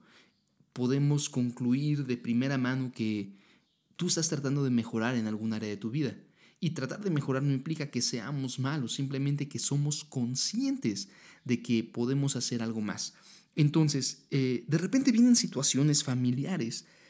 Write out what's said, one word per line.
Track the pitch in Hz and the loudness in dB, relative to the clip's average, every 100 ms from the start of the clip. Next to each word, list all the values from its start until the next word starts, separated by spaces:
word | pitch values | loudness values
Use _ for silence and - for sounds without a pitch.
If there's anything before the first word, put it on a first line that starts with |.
| - - _ _ _ _ _ | -16 -20 _ _ _ _ _
podemos | - 123 139 143 147 143 | -2 0 2 2 2 0
concluir | 131 123 117 123 131 147 147 127 | -2 -2 0 0 2 2 0 -2
de | 120 | -4
primera | 120 117 135 139 | 0 0 2 0
mano | 123 131 127 | 0 -2 -4
que | - 110 107 98 - - _ _ _ _ - | -2 -2 -2 -6 -12 -20 _ _ _ _ -4
tú | 175 | 0
estás | 170 156 | 2 2
tratando | 147 139 143 | 0 0 0
de | 135 | 2
mejorar | 120 110 113 113 123 | 2 0 0 0 0
en | 110 | -2
algún | 107 110 | -2 -2
área | 110 107 | -2 -4
de | 101 | -6
tu | 107 | -4
vida. | 143 131 98 - _ - _ | -2 -2 -4 -14 _ -20 _
Y | 165 | -4
tratar | - 131 - | -2 -6 -4
de | 208 | -2
mejorar | 151 143 131 | 0 0 0
no | 143 | 2
implica | 131 143 156 143 | 0 -2 -6 -4
que | 123 | -4
seamos | - 123 107 143 131 - | -2 -4 -6 -6 -4 -4
malos, | 135 156 117 | -2 -2 -4
simplemente | - 135 135 139 143 147 | -4 -4 -2 -2 -2 -4
que | - | -4
somos | - 143 147 147 | -2 0 0 -2
conscientes | - 131 120 127 - 220 269 269 110 98 - - - - | -6 -4 -2 -2 -2 -2 -2 0 -2 -4 -6 -16 -20 -10
de | 127 120 | -2 -2
que | 123 117 | 0 0
podemos | 110 120 120 139 139 131 | 0 -2 0 2 0 0
hacer | - 120 | -2 -2
algo | 113 110 | -4 -4
más. | 104 90 - - - - _ | -4 -4 -8 -10 -20 -20 _
Entonces, | - 147 160 151 147 127 - - | 2 4 4 4 2 -2 -4 -4
eh, | 139 131 120 - | 0 2 0 0
de | 160 | 0
repente | 175 269 269 | 2 2 4
vienen | 220 247 | 6 8
situaciones | 240 175 123 143 131 151 147 | 6 4 0 0 4 4 4
familiares, | - 123 123 123 165 180 113 - - - - | 2 0 2 0 -2 -4 -4 -6 -12 -20 -20